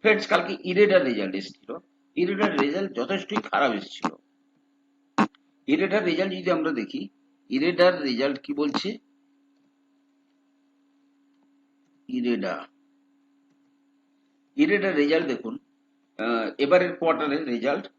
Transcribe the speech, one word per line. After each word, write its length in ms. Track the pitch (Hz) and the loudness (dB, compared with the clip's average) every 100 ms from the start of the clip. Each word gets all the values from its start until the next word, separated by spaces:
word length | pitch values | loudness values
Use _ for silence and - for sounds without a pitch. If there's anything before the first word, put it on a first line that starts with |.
ফ্রেন্ডস, 260 | 214 208 - | 4 2 2
কালকে 300 | 208 165 139 | 0 0 -6
ইরেডার 400 | 180 180 208 190 | -2 4 6 6
রেজাল্ট 320 | 135 110 95 95 | 4 -2 -4 -6
এসেছিল, 420 | 98 - - 160 _ _ _ - | -10 -18 -14 -14 _ _ _ -2
ইরেডার 440 | 180 196 208 147 | -2 2 0 0
রেজাল্ট 340 | 139 165 196 | 0 -2 -4
যথেষ্টই 420 | 117 123 196 - 208 | -6 -4 -4 -4 -6
খারাপ 360 | - 98 135 | -2 0 0
এসেছিল। 440 | 104 - - - - _ _ _ _ _ _ _ _ _ - - _ _ _ - | 0 -8 -8 -8 -8 _ _ _ _ _ _ _ _ _ -2 -2 _ _ _ 0
ইরেডার 380 | 151 185 202 180 | 0 2 0 0
রেজাল্ট 280 | 160 190 | 0 -2
যদি 180 | 185 180 | -2 -2
আমরা 200 | 165 160 | 0 0
দেখি, 360 | 135 104 - 202 _ _ _ _ | -4 -6 -8 -10 _ _ _ _
ইরেডার 520 | 131 160 170 180 180 | 0 0 4 4 4
রেজাল্ট 380 | 143 120 139 135 | -4 -2 -2 -2
কি 100 | - | -6
বলছে, 440 | 143 147 - 190 233 _ _ _ _ _ _ _ _ _ _ _ _ _ _ _ _ _ _ _ _ _ _ _ _ _ _ _ _ _ _ - | -2 -2 -2 -4 -10 _ _ _ _ _ _ _ _ _ _ _ _ _ _ _ _ _ _ _ _ _ _ _ _ _ _ _ _ _ _ -8
ইরেডা, 600 | 127 120 117 95 78 - _ _ _ _ _ _ _ _ _ _ _ _ _ _ _ _ _ _ - | -4 -2 -2 -2 -6 -10 _ _ _ _ _ _ _ _ _ _ _ _ _ _ _ _ _ _ 0
ইরেডার 400 | 156 202 190 156 | 2 4 2 2
রেজাল্ট 320 | 143 160 156 | 2 2 0
দেখুন, 300 | 120 113 123 _ _ _ _ _ - | -6 -6 -12 _ _ _ _ _ -6
আহ, 340 | 110 117 110 - | -2 0 -2 -2
এবারের 380 | 139 180 180 - | 4 4 4 -2
কোয়ার্টারের 500 | 165 151 147 143 151 | 0 0 0 -2 -2
রেজাল্ট 420 | 120 120 143 190 | -2 -2 -2 -6